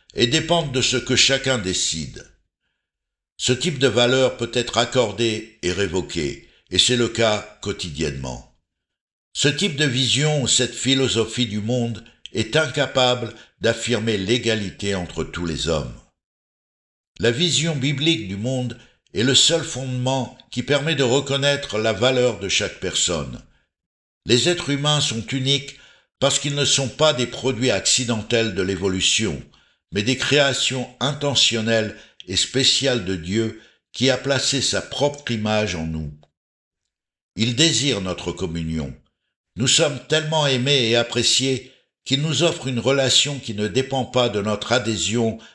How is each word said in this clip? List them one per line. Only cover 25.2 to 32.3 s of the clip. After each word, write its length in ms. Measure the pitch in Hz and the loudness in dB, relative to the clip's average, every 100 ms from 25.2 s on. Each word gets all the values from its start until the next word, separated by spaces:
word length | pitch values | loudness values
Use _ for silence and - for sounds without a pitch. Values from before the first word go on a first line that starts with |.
| - | -4
uniques 500 | 135 131 139 - - - _ _ _ | -2 0 0 -2 -16 -20 _ _ _
parce 200 | 139 - | 0 0
qu'ils 180 | 147 143 | -2 -2
ne 100 | 143 | 0
sont 240 | - 131 | 0 0
pas 240 | - 156 | 2 2
des 120 | 131 120 | 2 -2
produits 440 | - 127 113 127 | -2 -2 0 0
accidentels 840 | 98 - - 120 110 - 117 113 | 2 2 0 0 -4 0 0 2
de 80 | 92 | 0
l'évolution, 800 | 92 92 95 92 - - 107 69 - _ _ _ _ | -2 0 0 0 0 0 -2 -4 -10 _ _ _ _
mais 100 | 101 | -2
des 160 | 107 127 | -2 -2
créations 760 | - 143 135 - - 131 120 - | 2 4 4 2 -2 -2 -6 -4
intentionnelles 960 | 131 147 143 135 - 113 110 113 107 - - - | -4 -2 0 2 2 2 2 2 0 -6 -18 -18
et 80 | - | -6